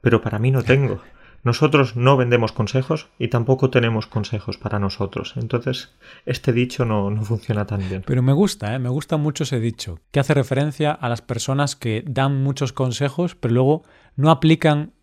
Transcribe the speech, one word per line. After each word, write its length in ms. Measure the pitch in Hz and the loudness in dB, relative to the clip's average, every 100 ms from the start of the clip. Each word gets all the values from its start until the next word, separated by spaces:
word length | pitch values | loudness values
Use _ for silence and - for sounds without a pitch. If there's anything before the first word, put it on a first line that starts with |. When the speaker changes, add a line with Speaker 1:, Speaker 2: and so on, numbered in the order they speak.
Speaker 1:
pero 200 | 123 117 | 4 2
para 160 | 110 104 | 0 -2
mí 120 | 120 | 0
no 100 | 131 | 0
tengo". 400 | 110 131 135 98 - - - - | 2 2 2 -4 -10 -20 -20 -6
Nosotros 520 | 120 117 151 147 127 113 | -2 2 4 4 2 2
no 200 | 123 139 | 4 4
vendemos 360 | 123 120 110 | 4 2 2
consejos 560 | - 107 131 131 156 - _ | -2 -2 0 0 -4 -6 _
y 80 | 117 | -2
tampoco 400 | 120 113 131 135 | 0 2 2 4
tenemos 380 | 127 117 110 104 | 2 2 -2 -4
consejos 520 | 117 104 110 - - | -6 -4 -6 -8 -8
para 200 | 107 104 | -6 -2
nosotros. 540 | 98 - 101 - - - | -4 -4 -6 -6 -8 -8
Entonces, 560 | 117 120 123 127 - _ - - | -4 -4 -4 -6 -10 _ -20 -18
este 280 | - 127 - | -8 -4 0
dicho 320 | 117 123 - | 0 0 -2
no, 260 | 117 107 101 | -2 0 0
no 120 | 107 | -4
funciona 420 | 107 113 - 107 104 | -2 -4 -2 -4 -2
tan 140 | 104 95 | -4 -4
bien. 160 | 92 - | -6 -2
Speaker 2:
Pero 160 | 127 | 0
me 100 | 127 | 2
gusta, 420 | 139 196 - 104 | 2 2 0 -6
¿eh? 40 | 127 | -6
Me 100 | 123 | -4
gusta 280 | 131 - 156 | -4 -2 -2
mucho 260 | 147 143 | -2 -2
ese 160 | 143 131 | -4 -2
dicho, 400 | 113 113 - 85 _ | -2 -4 -10 -12 _
que 80 | - | -2
hace 140 | 135 | 2
referencia 580 | 147 131 131 147 139 151 | 2 2 0 -2 0 -2
a 160 | 151 123 | -2 -4
las 120 | 117 | -4
personas 540 | _ 117 - 135 143 | _ -6 -2 -2 -2
que 300 | - 117 110 - | -4 -4 -4 -4
dan 360 | 131 135 139 | -2 0 0
muchos 280 | 135 135 131 | 0 0 -4
consejos, 640 | - 131 117 143 135 175 | -2 -4 0 -4 -2 -4
pero 200 | - 120 | -2 0
luego 280 | 117 131 156 _ _ _ | 2 4 2 _ _ _
no 160 | - 147 | 0 4
aplican 640 | 160 160 165 165 147 151 _ | 4 4 4 4 0 -2 _